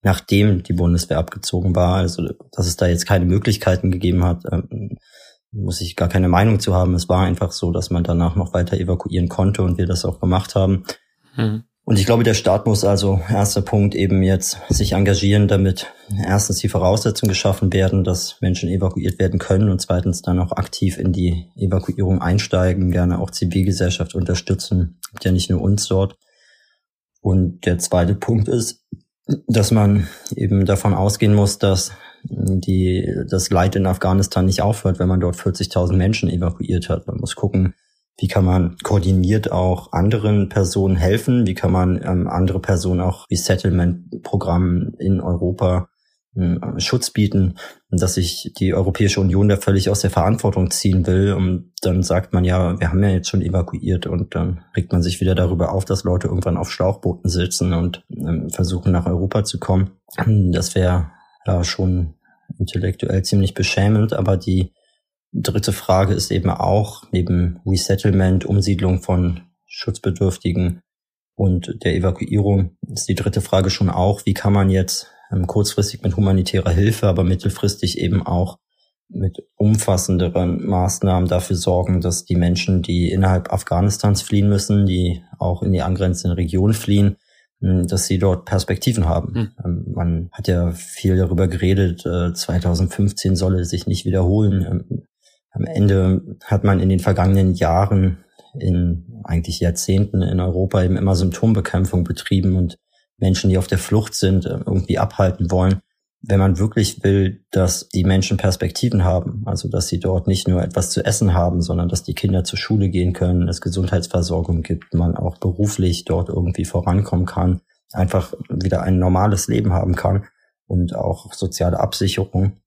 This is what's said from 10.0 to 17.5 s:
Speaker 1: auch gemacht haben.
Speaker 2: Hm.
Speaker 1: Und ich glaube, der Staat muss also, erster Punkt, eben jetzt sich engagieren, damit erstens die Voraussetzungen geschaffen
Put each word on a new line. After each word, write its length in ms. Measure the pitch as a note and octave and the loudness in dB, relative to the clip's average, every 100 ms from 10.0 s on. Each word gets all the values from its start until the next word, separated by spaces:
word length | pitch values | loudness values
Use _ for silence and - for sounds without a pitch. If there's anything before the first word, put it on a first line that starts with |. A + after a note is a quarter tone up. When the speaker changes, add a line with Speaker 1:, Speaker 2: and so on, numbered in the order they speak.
Speaker 1:
auch 160 | F2+ - | -2 -2
gemacht 360 | F2+ F#2 - G2+ | 0 0 0 0
haben. 280 | F#2+ F#2+ - - _ _ _ - | 2 0 -2 -14 _ _ _ -4
Speaker 2:
Hm. 280 | A2+ G#2+ - _ - | -2 -4 -10 _ 0
Speaker 1:
Und 120 | A2 | 2
ich 80 | G2 | 4
glaube, 180 | A#2 | 4
der 120 | A2+ G#2 | 4 2
Staat 320 | - G2 - | 2 0 2
muss 180 | G#2+ F#2+ | 2 2
also, 340 | G2+ G2 F#2+ E2+ | 2 2 0 0
erster 340 | G#2 G2+ - | 0 0 0
Punkt, 320 | G2 G#2+ G2+ G2+ | 0 2 2 0
eben 260 | F#2+ F#2+ | 0 2
jetzt 380 | F#2+ F#2+ - - - | 4 2 -2 -8 -2
sich 220 | - G2+ | 0 0
engagieren, 560 | F#2 G2+ F#2+ G2+ G#2 G2+ | 2 2 2 4 4 4
damit 400 | G2 F#2+ F#2 - - - G2 | 4 2 0 -8 -18 -8 -4
erstens 360 | F2 G2 - F#2 | 0 0 0 -2
die 100 | G2 | -2
Voraussetzungen 600 | F#2+ F2+ G2+ A#2 - G#2+ | 0 2 2 0 0 0
geschaffen 440 | F#2 G2+ | 0 0